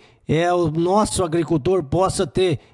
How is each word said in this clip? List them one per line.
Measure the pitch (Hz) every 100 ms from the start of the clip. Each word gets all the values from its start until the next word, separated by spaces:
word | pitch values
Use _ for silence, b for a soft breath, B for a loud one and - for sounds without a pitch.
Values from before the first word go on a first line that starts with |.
| b b -
é, | 151 175
o | 175 165
nosso | 160 175 208 214 -
agricultor | 170 170 151 160 170 190
possa | 135 165 185 -
ter, | 165 185 185 135 b